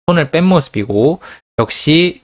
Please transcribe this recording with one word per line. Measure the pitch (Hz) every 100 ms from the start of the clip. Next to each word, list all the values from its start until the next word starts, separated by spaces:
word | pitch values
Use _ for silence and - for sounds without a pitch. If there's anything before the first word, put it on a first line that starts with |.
| -
손을 | 170 139
뺀 | 160
모습이고 | 185 180 - 110 104 101 139 180 - - _ -
역시 | 110 - 147 160 175 -